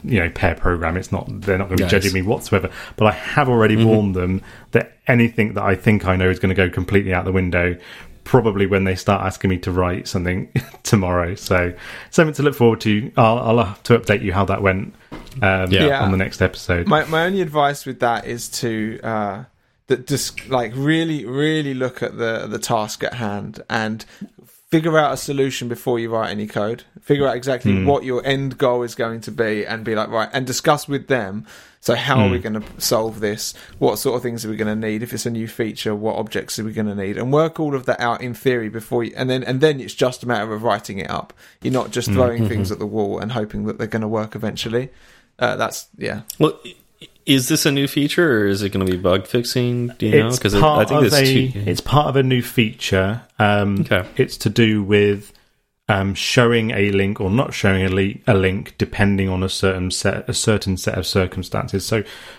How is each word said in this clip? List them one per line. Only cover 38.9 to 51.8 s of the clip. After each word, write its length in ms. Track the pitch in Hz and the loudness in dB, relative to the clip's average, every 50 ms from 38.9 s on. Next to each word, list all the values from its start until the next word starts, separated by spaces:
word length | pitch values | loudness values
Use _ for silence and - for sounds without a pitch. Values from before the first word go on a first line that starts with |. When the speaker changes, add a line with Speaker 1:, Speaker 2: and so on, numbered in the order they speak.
| 123 120 117 | -2 -2 -2
Speaker 3:
you, 100 | 110 - | -2 -4
and 120 | - 127 127 | -4 -4 -2
then, 140 | 127 131 - | -2 -2 -2
and 160 | 113 131 131 | -2 0 4
then 220 | 151 156 147 131 | 4 4 2 2
it's 120 | 107 98 - | -6 -8 -2
just 300 | - 135 127 123 - - | 0 0 0 0 -4 -4
a 40 | |
matter 240 | 120 120 107 104 110 110 | -4 -2 -2 -2 -4 -6
of 100 | 107 113 | -2 0
writing 340 | 117 101 107 - - 98 98 | 0 0 0 -2 -8 -10 -8
it 100 | 76 - | -8 -6
up. 240 | - - - - - _ - - _ _ | -6 -8 -8 -10 -16 _ -20 -20 _ _
You're 120 | - 120 131 | -4 -2 0
not 180 | 127 - - | 0 -2 -2
just 160 | - 123 117 | -4 -4 -2
Speaker 1:
Hmm. 60 | 110 101 | 0 2
Speaker 3:
throwing 240 | 98 127 120 117 117 113 | 4 4 2 2 0 0
Speaker 2:
Mm-hmm. 40 | 101 | 0
Speaker 3:
things 220 | 95 101 98 95 | 0 -2 -2 -2
at 80 | 104 - | -4 -6
the 80 | 104 | -6
wall 320 | 104 104 110 101 101 101 - | -6 -2 -2 -2 -2 -2 -4
and 140 | 98 110 127 | -6 -6 -4
hoping 320 | 117 107 104 - 104 104 | -6 -6 -6 -6 -6 -6
that 120 | 107 - | -6 -6
they're 80 | - 113 | -6 -6
gonna 220 | 107 - 113 110 | -4 -4 -4 -2
work 260 | 107 110 107 107 107 - | -2 -2 -4 -4 -4 -8
eventually. 560 | 107 110 104 85 - - 117 113 123 131 147 - - _ - - _ _ _ _ | -8 -6 -6 -6 -6 -6 -4 -4 -4 -4 -4 -12 -20 _ -20 -20 _ _ _ _
Uh, 200 | - 123 117 104 | -4 -2 -2 0
that's, 300 | - 117 - - - - _ _ | -2 -4 -4 -4 -10 -14 _ _
yeah. 240 | - 127 110 98 104 - - - - | -10 -8 -8 -8 -8 -10 -8 0 2
Speaker 2:
Well, 180 | 151 156 - - - | 2 2 2 -2 -14
i-, 80 | - - _ _ _ _ _ - - _ _ - | -20 -20 _ _ _ _ _ -20 -20 _ _ 2
is 220 | - 139 135 127 - | 2 2 4 4 2
this 160 | 160 147 - | 0 2 2
a 60 | 156 | 2
new 160 | 139 139 139 | 2 2 0
feature 540 | 139 - - 143 147 - - 175 156 123 107 | 0 0 0 0 0 2 2 4 4 4 4
or 60 | 101 | 2
is 140 | 101 98 98 104 | 2 0 0 -2
it 60 | 95 | -2
gonna 160 | - 98 95 | 0 0 0
be 120 | 92 92 | 0 0
bug 300 | 90 95 90 92 95 95 | 0 2 2 2 2 0
fixing? 600 | - - 120 120 - - 127 123 123 120 123 120 120 - | 0 -2 -2 -2 0 0 0 0 0 0 -2 -4 -4 -4
Do 80 | - - | -2 0
you 120 | 110 107 110 | 0 0 0
know? 80 | 110 | 0
Speaker 1:
It's 120 | 113 127 127 | -2 -2 -2
Speaker 2:
'Cause 140 | - 101 101 | -2 0 2
it, 80 | 101 | 4
Speaker 1:
part 240 | 156 156 151 147 107 | 4 4 4 4 2
Speaker 2:
I 40 | - | 2
think 100 | - 151 | 4 4
Speaker 1:
of 40 | 135 | 4
Speaker 2:
it's 80 | 120 147 | 4 4
Speaker 1:
a, 340 | 139 135 131 131 131 131 131 | 4 4 4 4 2 0 0
Speaker 2:
two, 80 | 123 101 101 | -2 -4 -2
Speaker 1:
it's 160 | 92 87 - | -2 -2 -2